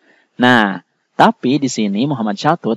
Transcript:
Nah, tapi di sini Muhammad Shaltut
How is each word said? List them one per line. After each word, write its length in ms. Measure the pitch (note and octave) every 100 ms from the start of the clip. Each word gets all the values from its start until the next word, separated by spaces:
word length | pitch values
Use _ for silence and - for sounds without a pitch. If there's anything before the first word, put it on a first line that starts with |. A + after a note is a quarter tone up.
| _ _ _
Nah, 480 | - B2 A#2+ G2+ F#2 _ _ _
tapi 480 | - F#3+ - B2 C#3+
di 80 | C3+
sini 400 | - G#2 G2+ C#3+
Muhammad 240 | B2+ A2
Shaltut 400 | G2+ D3 E3+ A2